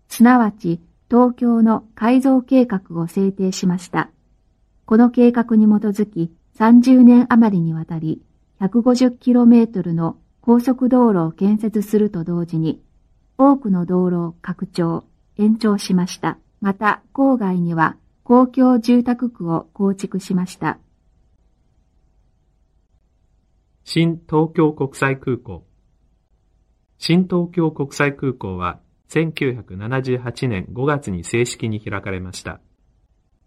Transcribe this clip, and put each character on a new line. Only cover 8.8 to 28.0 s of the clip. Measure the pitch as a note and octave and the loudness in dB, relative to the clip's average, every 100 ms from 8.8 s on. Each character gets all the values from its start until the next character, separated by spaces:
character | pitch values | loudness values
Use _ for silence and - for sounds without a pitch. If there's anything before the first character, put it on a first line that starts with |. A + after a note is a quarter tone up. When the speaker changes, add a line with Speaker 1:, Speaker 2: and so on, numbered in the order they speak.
Speaker 1:
五 | A#3 B3 | 2 2
十 | B3+ | 2
キ | B3 - | 0 0
ロ | A#3+ A#3+ | 4 6
メ | A#3 | 6
ー | A3+ | 4
ト | G3+ | -2
ル | F3 | -6
の | E3 E3 - _ _ | -4 -4 -8 _ _
高 | - A#3+ | 0 2
速 | A#3+ B3+ B3+ | 2 -2 0
道 | B3+ A#3+ | 2 2
路 | F#3+ D#3+ | 2 -2
を | |
建 | E3 G3 G#3+ | -2 -2 0
設 | A3 G#3 | -2 -4
す | G#3 G#3+ | -2 0
る | G#3 | -2
と | F#3+ | -4
同 | E3+ F3 E3+ | -6 -6 -4
時 | D#3+ | -4
に、 | D#3+ - _ _ _ _ _ - | -4 -6 _ _ _ _ _ 0
多 | C4+ C#4 | 2 2
く | B3 | 0
の | F#3 F3+ | -4 -2
道 | F3+ F3+ | 0 0
路 | F3 | -2
を | E3+ E3+ | -6 -10
拡 | - F3+ F#3+ | -12 -10 -10
張、 | - E3 E3 - _ _ - | -4 -4 -4 -10 _ _ -2
延 | G#3 A3 | 0 0
長 | A3 G#3 | 0 -2
し | - | 0
ま | F#3 F3+ | -2 -2
し | - | -6
た。 | - - _ _ | -8 -8 _ _
ま | G3 | -6
た、 | G3 G#3+ - _ | -4 -2 -4 _
郊 | - C4+ B3+ | -2 0 0
外 | G3 F3+ | -2 -2
に | E3+ E3 | -2 0
は | D#3+ - _ _ | -2 -2 _ _
公 | - B3 B3 | 0 2 2
共 | B3+ B3+ B3 | 2 2 2
住 | A3+ A#3+ | 2 0
宅 | A#3+ A#3+ B3 | 0 -4 -6
区 | - E3+ | -8 -6
を | E3 - | -6 -6
構 | - G3 | -4 -4
築 | G3 F#3+ F#3 | -4 -6 -8
し | - | -6
ま | F#3 F3+ | -4 -4
し | - | -6
た。 | D#3 - _ _ _ _ _ _ _ _ _ _ _ _ _ _ _ _ _ _ _ _ _ _ _ _ _ _ _ _ _ _ | -8 -8 _ _ _ _ _ _ _ _ _ _ _ _ _ _ _ _ _ _ _ _ _ _ _ _ _ _ _ _ _ _
Speaker 2:
新 | - - E3 E3 - | -8 -2 -2 -2 -4
東 | D3+ D#3 | -2 -2
京 | E3+ D#3 | 0 0
国 | D3+ C3+ - | 0 -8 -4
際 | C3+ C3+ | -4 -4
空 | - A#2+ | -6 -8
港。 | - E2+ - _ _ _ _ _ _ _ _ _ _ _ _ _ | -8 -20 -20 _ _ _ _ _ _ _ _ _ _ _ _ _
新 | - E3+ F#3 | -2 0 0
東 | F3+ E3+ | -2 -4
京 | F3 D#3+ | -4 -4
国 | D#3 C#3 | -4 -8
際 | - | -4